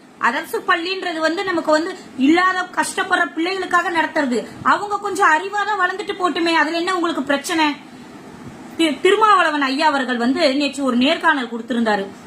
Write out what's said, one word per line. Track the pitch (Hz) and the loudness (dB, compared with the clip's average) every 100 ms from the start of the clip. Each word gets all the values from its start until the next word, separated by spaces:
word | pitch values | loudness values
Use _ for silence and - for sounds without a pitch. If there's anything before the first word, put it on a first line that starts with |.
| - - | -20 -4
அரசு | 233 277 330 453 - | -2 -2 -4 -6 0
பள்ளின்றது | 349 349 381 359 320 | 0 0 -4 -4 -2
வந்து | 311 339 | -2 0
நமக்கு | 381 330 311 | -2 -2 2
வந்து | 311 349 370 - - | 2 0 -8 -12 0
இல்லாத | 269 339 370 370 | 4 6 4 0
கஷ்டப்படுற | 359 - 302 - 370 359 349 - | -4 -2 -4 -2 0 0 0 -2
பிள்ளைகளுக்காக | 339 381 359 359 370 | -4 -4 0 0 0
நடத்துறது. | 339 311 320 277 240 - - | 0 0 0 0 -2 -4 -4
அவங்க | 262 330 403 403 | 0 0 0 -4
கொஞ்சம் | 403 381 370 | -4 2 4
அறிவாதான் | 311 392 415 403 403 | 4 0 -4 -2 0
வளர்ந்துட்டு | 359 381 349 392 | -2 -2 -6 -2
போட்டுமே, | 359 339 339 | -2 0 0
அதுல | 330 302 339 | 2 2 0
என்ன | 349 370 | -2 -2
உங்களுக்கு | 330 302 | -2 -2
பிரச்சனை? | 269 277 - 320 302 277 - - - - - - - - - - | -2 -2 0 0 0 -2 -12 -20 -20 -20 -20 -18 -18 -16 -16 -2
தி-, | 330 269 | 0 2
திருமாவளவன் | 359 403 440 381 330 294 | 2 4 6 4 4 0
ஐயா | 269 269 311 | -2 2 2
அவர்கள் | 277 247 240 | 2 -2 0
வந்து | 240 277 302 269 | 0 2 2 2
நேற்று | 285 277 | -2 -2
ஒரு | 269 240 | 0 2
நேர்காணல் | 262 339 349 294 233 | 2 2 2 2 -2
கொடுத்திருந்தாரு. | 233 226 240 220 202 196 - | -8 -4 -2 2 0 -2 -10